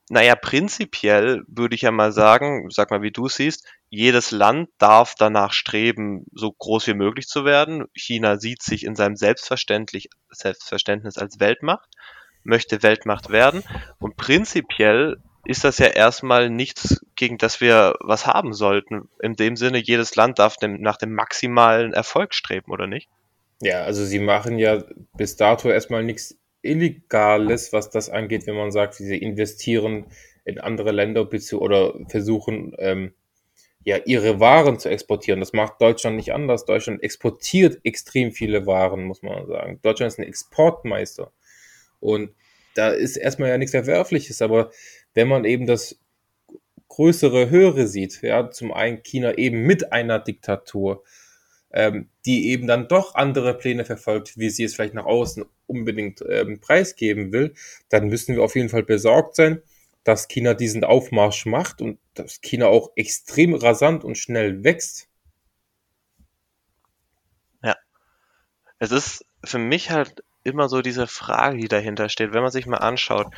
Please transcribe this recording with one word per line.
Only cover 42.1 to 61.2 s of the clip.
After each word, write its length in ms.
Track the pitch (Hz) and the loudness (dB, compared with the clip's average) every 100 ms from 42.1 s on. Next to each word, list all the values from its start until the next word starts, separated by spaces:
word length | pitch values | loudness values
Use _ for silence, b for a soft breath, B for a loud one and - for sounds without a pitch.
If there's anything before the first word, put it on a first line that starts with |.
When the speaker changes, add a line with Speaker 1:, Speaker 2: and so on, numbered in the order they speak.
| 107 104 _ _ _ _ | -2 -4 _ _ _ _
Speaker 2:
da 160 | 107 110 | -2 0
ist 260 | - 131 - | 0 -2 -2
erstmal 340 | 135 135 131 | -4 -2 -2
ja 100 | 127 | 0
nichts 140 | 135 | 0
Verwerfliches, 680 | 131 120 165 190 147 - - | -2 0 0 0 -4 -4 -4
aber 300 | 110 113 110 B B B B | 2 2 0 B B B B
wenn 140 | - 120 | 0 2
man 180 | 135 107 | 2 0
eben 220 | 123 120 | 0 0
das 320 | 117 - - _ _ _ _ _ - _ _ _ | -2 -4 -18 _ _ _ _ _ -20 _ _ _
größere, 640 | - 160 170 143 127 123 | 2 4 4 4 4 4
höhere 340 | 175 190 139 113 | 6 6 4 0
sieht, 380 | 98 95 - | -2 -6 -6
ja, 260 | 117 110 117 | -2 0 -2
zum 240 | - 113 | -8 -8
einen 300 | 87 113 117 | -4 -4 -4
China 340 | - 131 120 - | -8 -4 -2 0
eben 300 | 127 113 127 | -2 0 2
mit 240 | 190 147 | 2 2
einer 240 | 117 117 110 | -2 -2 -4
Diktatur, 840 | 110 104 - 98 - 101 98 98 b b b b b b b | -4 -10 -6 -6 -6 -6 -4 -6 b b b b b b b
ähm, 380 | - 107 104 - _ 127 | 0 0 -2 -12 _ -2
die 240 | 123 98 | 0 0
eben 160 | 123 120 | -2 0
dann 220 | 120 120 | -2 2
doch 260 | 185 190 | 0 0
andere 400 | - 139 135 123 | -2 0 0 -2
Pläne 320 | 123 127 120 113 | -2 -4 -4 -6
verfolgt, 540 | 110 - 107 107 110 | -8 -4 -4 -6 -8
wie 100 | 110 | -6
sie 140 | 110 | -4
es 100 | 110 | -6
vielleicht 220 | - 107 110 | -6 -8 -6
nach 100 | 98 | -2
außen 400 | 117 120 - - _ - | 0 -2 -8 -16 _ -12
unbedingt, 560 | 123 113 107 104 - - | -8 -6 -6 -8 -10 -4
ähm, 320 | 104 101 104 | -4 -4 -6
preisgeben 720 | - 165 190 - 110 104 98 | 0 0 0 -4 -4 -4 -4
will, 220 | 113 151 B B B - | -4 -4 B B B 0
dann 180 | 107 104 | 0 2
müssen 280 | 113 - 117 | -4 -4 0
wir 80 | |
auf 120 | 113 131 | 0 0
jeden 140 | 117 | -2
Fall 140 | 113 | -4
besorgt 520 | - 107 110 131 - - | -2 0 4 2 2 2
sein, 260 | 156 160 _ _ _ _ | 2 0 _ _ _ _
dass 240 | - 110 - | 0 0 0
China 260 | 127 120 | -2 0
diesen 300 | 113 117 107 | 0 -2 -2
Aufmarsch 640 | - 127 131 113 | 2 2 2 2